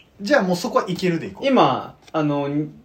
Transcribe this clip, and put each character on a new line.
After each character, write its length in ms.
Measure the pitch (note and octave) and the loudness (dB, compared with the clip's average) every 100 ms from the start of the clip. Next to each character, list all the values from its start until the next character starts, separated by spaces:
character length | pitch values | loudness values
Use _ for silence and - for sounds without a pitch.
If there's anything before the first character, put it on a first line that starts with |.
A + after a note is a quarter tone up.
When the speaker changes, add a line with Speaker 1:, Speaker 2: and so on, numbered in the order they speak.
| _ - | _ -12
Speaker 1:
じ 140 | G3+ | 0
ゃ 60 | C#4 | 2
あ 20 | |
も 120 | F#3 | 2
う 20 | F3 | -2
そ 140 | A#3+ | 0
こ 80 | B3+ | -2
は 80 | - | -2
い 80 | F3 | -2
け 120 | F3+ | -2
る 120 | E3 | -2
で 80 | - | -6
い 40 | |
こ 120 | - | -4
う。 20 | C4+ | 2
Speaker 2:
今、 480 | A#3+ C#3+ A2+ - - - | 4 4 2 -6 -16 -6
あ 100 | D#3+ | -2
の、 240 | D3+ C#3+ C#3+ D3 D3+ - | 0 0 -2 -2 -4 -10